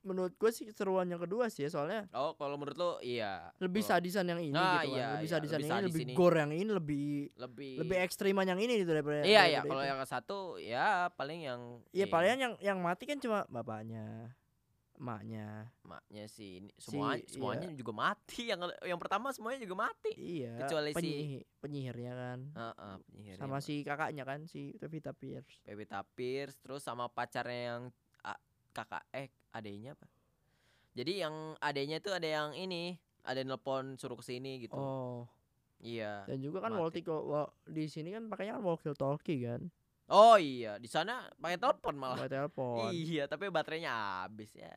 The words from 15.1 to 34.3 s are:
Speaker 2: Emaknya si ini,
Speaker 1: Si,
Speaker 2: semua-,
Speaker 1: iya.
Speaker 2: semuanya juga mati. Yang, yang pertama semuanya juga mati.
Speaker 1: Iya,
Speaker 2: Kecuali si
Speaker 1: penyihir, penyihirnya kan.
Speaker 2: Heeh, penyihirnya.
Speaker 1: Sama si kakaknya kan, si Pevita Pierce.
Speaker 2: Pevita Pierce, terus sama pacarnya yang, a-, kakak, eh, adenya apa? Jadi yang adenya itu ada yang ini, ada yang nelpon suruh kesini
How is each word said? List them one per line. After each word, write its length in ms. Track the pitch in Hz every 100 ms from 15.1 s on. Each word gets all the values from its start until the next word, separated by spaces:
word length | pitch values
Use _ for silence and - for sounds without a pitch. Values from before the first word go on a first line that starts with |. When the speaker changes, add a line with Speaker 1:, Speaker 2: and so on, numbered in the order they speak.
| 110 110 110 107 107 110 _
Speaker 2:
Emaknya 420 | - 82 _ 104
si 220 | 107 - 101 90
ini, 140 | 98
Speaker 1:
Si, 160 | _ -
Speaker 2:
semua-, 300 | 143 113 143
Speaker 1:
iya. 80 | -
Speaker 2:
semuanya 400 | - 110 113 180
juga 240 | 147 120
mati. 540 | 107 147 208 - - 233
Yang, 120 | 185 175 -
yang 160 | 180 175
pertama 320 | - 202 269
semuanya 300 | 262 220 269
juga 140 | 208 185
mati. 320 | 240 453 440
Speaker 1:
Iya, 400 | - - 170 120 117
Speaker 2:
Kecuali 280 | 135 156 151
si 80 | 151
Speaker 1:
penyihir, 460 | 170 143 151 131 - _
penyihirnya 540 | 151 143 127 120 123
kan. 240 | 127 123 123 139
Speaker 2:
Heeh, 460 | 147 113 - 101 95
penyihirnya. 360 | - - 104 92
Speaker 1:
Sama 180 | 135 135
si 160 | 135 147
kakaknya 420 | 143 143 160 151
kan, 240 | 131 143 160
si 240 | - 139
Pevita 380 | 214 147 160 143
Pierce. 380 | - 135 135 131 -
Speaker 2:
Pevita 400 | - 104 107 98 98
Pierce, 480 | - 123 135 139 135
terus 220 | - 139
sama 260 | 139 120 120
pacarnya 540 | - 120 123 123 123 120
yang, 140 | 120 123 _ _ _
a-, 180 | - - _ _ _
kakak, 320 | - 110 80 _
eh, 180 | 127 135 _ _
adenya 420 | 117 104 101 120
apa? 120 | 151 - _ _ _ _ _ _ _ _
Jadi 200 | 120 131 196
yang 160 | 156 156 156 156
adenya 380 | 147 143 139 160
itu 120 | 208
ada 160 | 180
yang 280 | 160 151 151
ini, 440 | 143 190 175 175 180 _ _
ada 140 | - 131
yang 100 | 131
nelpon 460 | 131 - 135 131 131
suruh 200 | 135 123
kesini 440 | 131